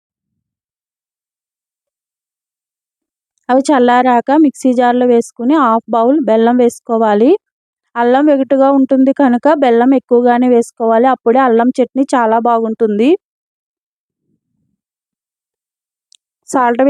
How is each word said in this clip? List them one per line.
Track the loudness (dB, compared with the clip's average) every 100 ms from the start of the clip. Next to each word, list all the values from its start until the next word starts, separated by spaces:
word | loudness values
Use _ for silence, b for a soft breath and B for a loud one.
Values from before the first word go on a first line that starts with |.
| _ _ _ _ _ _ _ _ _ _ _ _ _ _ _ _ _ _ _ _ _ _ _ _ _ _ _ _ _ _ _ _ _ _ -4
అవి | -2 0
చల్లారాక | 0 2 0 0 0 0 0 0
మిక్సీ | 0 -2 0
జార్లో | 0 0 0
వేసుకుని | 0 -2 -6 -2 0 0
హాఫ్ | -2 -2 -2
బౌల్ | 0 0 0
బెల్లం | 0 0 0
వేసుకోవాలి. | -2 -4 -6 -2 0 0 2 0 _ _ _ _ _ -4
అల్లం | 0 0 2
వెగటుగా | 0 0 0 2 2
ఉంటుంది | 0 0 0 0
కనుక | 0 0 0 0
బెల్లం | 0 2 2 0
ఎక్కువగానే | 0 0 2 0 0 0
వేసుకోవాలి, | -2 -4 -2 0 0
అప్పుడే | 0 -2 0 2
అల్లం | 0 0 -2
చట్నీ | -4 -4 -4
చాలా | -2 0 0 0
బాగుంటుంది. | -2 -4 -4 -4 0 0 -2 _ _ _ _ _ _ _ _ _ _ _ _ _ _ _ _ _ _ _ _ _ _ _ _ _ _ _ _ _ _ _ _ -8
సాల్ట్ | -4 -2 0